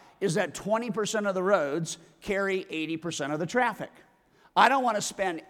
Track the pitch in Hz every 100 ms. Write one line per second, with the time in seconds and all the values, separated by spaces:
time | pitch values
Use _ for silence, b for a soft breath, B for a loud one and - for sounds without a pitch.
0 | B B 190 170 175 - 190 220 240 180
1 | 208 220 202 185 185 196 143 156 165 -
2 | B B - 196 196 190 - 160 156 160
3 | 170 156 139 151 175 247 240 185 139 -
4 | - _ b b b 180 226 269 247 214
5 | - - 190 165 -